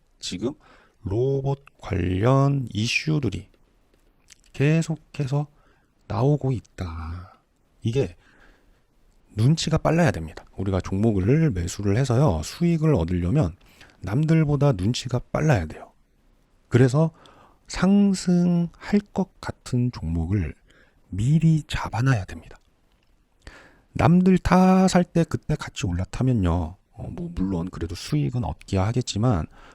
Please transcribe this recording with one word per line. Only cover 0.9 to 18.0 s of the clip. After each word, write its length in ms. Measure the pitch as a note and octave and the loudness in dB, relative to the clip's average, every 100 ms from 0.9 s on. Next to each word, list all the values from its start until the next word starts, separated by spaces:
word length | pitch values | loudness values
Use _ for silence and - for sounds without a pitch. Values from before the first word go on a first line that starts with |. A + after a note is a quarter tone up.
| _ | _
로봇 640 | F#2+ G#2 C3 C#3 C3+ C#3 - _ | -6 -2 0 -2 -2 -6 -8 _
관련 880 | - F#2 F2+ F#2 A2+ C3+ C#3 C#3 B2 | -6 -2 0 0 2 4 2 0 -4
이슈들이 760 | G2+ A#2 - - D3+ A#2+ F#2+ - _ _ _ _ _ _ _ _ - _ | -4 -2 -2 -2 -2 -2 -6 -12 _ _ _ _ _ _ _ _ -20 _
계속해서 920 | - C#3 D#3+ E3 D#3+ _ - C#3 C#3+ D3 _ _ _ _ _ _ | -2 2 2 0 -8 _ -8 -4 -2 -4 _ _ _ _ _ _
나오고 440 | G2 C3+ D3 C3 | -2 0 0 0
있다. 840 | A#2+ - - F#2 E2 E2 F2 F2+ _ _ _ _ _ | -4 -8 -10 -10 -8 -10 -12 -14 _ _ _ _ _
이게 340 | A#2 B2 G2 - _ _ - _ _ _ _ _ _ _ _ G#2 | -4 -2 -4 -6 _ _ -20 _ _ _ _ _ _ _ _ 0
눈치가 400 | A#2 D#3+ - D#3 | 2 2 0 0
빨라야 340 | - D#3+ E3 | 0 2 2
됩니다. 340 | E2+ D#2+ - - - | 0 -10 -14 -18 -6
우리가 240 | G2 F#2+ | -2 -2
종목을 680 | - G2 A#2 G2+ F#2+ D3 D#3+ | -2 0 2 2 2 2 2
매수를 480 | F2 E2+ - G2+ G2+ | 0 -6 -4 0 0
해서요, 420 | C3+ A#2 D3 E2 | 2 2 2 0
수익을 520 | E2+ - E3+ E3+ D#3 | -6 -2 0 2 2
얻으려면 600 | C3 E2 F2+ F2 C#3 G2 F2+ _ _ - _ | 2 0 -2 0 0 0 -4 _ _ -20 _
남들보다 720 | - A2+ D#3 D#3+ D3 D3 C#3+ | -4 -2 2 2 2 2 2
눈치가 460 | G#2 F#2+ B2 - B2 | 2 0 -2 -4 -6
빨라야 480 | - - D#3 A2+ D#2+ | -4 -2 2 2 0
돼요. 260 | - - _ _ _ _ _ _ _ _ | -10 -20 _ _ _ _ _ _ _ _
그래서 380 | A#2+ C3 C#3 E3 - - - - _ _ | 4 4 4 0 -2 -20 -20 -20 _ _
상승할 1300 | - F3+ G3+ | -2 4 4